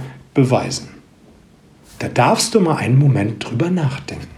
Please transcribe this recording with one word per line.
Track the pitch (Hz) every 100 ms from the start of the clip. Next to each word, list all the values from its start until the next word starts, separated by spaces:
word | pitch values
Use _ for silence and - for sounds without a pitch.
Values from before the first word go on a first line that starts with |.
| - - -
beweisen. | - 127 117 - - - - - _ _ _ _ _ _ _ - -
Da | -
darfst | - 127 233 - 220
du |
mal | 165 147
einen | 104 135
Moment | 143 107 104 113 -
drüber | 120 170
nachdenken. | 180 143 - - - -